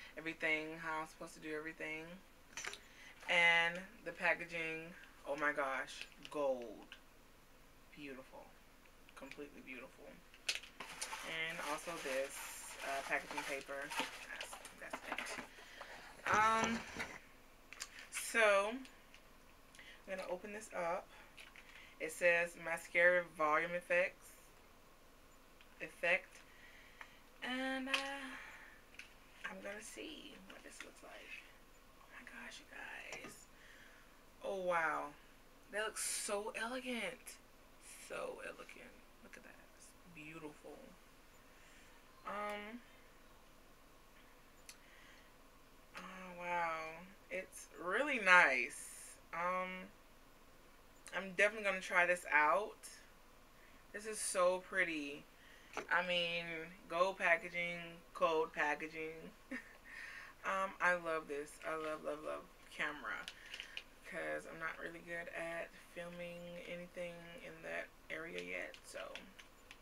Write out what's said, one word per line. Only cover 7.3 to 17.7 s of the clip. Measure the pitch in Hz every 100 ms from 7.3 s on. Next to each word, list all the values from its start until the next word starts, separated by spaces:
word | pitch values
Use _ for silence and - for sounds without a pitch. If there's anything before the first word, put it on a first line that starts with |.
| - - - - - - 143
Beautiful. | 143 127 131 - 117 - - - - - - -
Completely | 135 143 147 123
beautiful. | 131 127 131 - 151 165 - - - - - - - - - - 170 160 165
And | 165 143
also | 156 175 165
this, | 147 131 139 - - - - -
uh, | - 139 135
packaging | 143 - 147 143
paper. | 139 139 139 143 - - - - - - - - -
That's, | - - -
that's | - - -
it. | - - - - - - - - -
Um, | 208 220 226 226 226 - - - - - - - - -